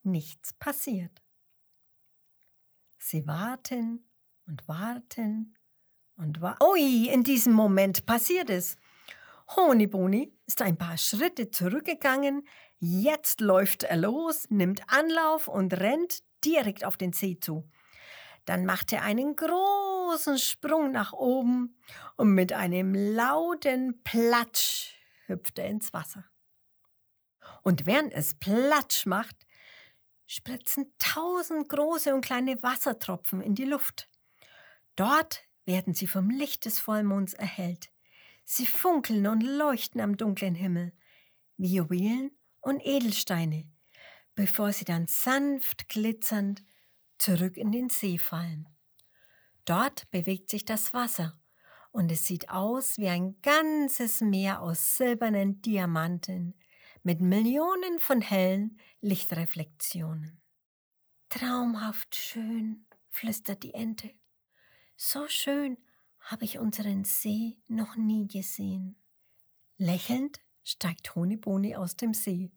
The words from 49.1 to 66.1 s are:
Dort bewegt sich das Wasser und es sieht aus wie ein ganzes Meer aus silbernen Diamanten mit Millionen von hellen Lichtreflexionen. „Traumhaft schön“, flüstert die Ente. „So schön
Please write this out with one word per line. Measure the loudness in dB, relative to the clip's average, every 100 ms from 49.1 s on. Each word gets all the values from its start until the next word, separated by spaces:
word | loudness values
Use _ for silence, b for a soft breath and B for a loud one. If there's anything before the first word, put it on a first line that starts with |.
| b b b b b -2
Dort | 0 0 -4 -6
bewegt | -4 -2 -4 -6
sich | -8 -4
das | -4 -4
Wasser | -4 -4 -4 -6 -8 b b b b b
und | -2 0
es | 0 -4
sieht | -6 -6
aus | -4 -2 -2 -4 -2
wie | -2
ein | 0 -4 -2
ganzes | 2 4 4 0 0 -2 -2 0
Meer | 2 2 0 -2
aus | -4 -2 -2 0
silbernen | 0 2 0 2 0 -2
Diamanten | 0 0 2 0 0 -4 -6 -6 -6 -10 b b b b
mit | -2 2
Millionen | 4 4 4 2 2 0 -2 -4
von | 2 2
hellen | 2 2 2 2 -2 B B B
Lichtreflexionen. | -2 -2 -2 -4 -6 -8 -12 _ -8 -6 -6 -6 -10 -16 _ _ _ _ _ _ _ _ _
„Traumhaft | -6 -2 0 0 0 -4 -6 -8 -10
schön“, | -8 -6 -4 -2 -4 -6 _ _ _
flüstert | -8 -6 -4 -6 -8
die | -10
Ente. | -8 -6 -6 -12 _ _ _ _ b b b b _
„So | -4 -4 -4
schön | -4 0 0 -2 -6 b b b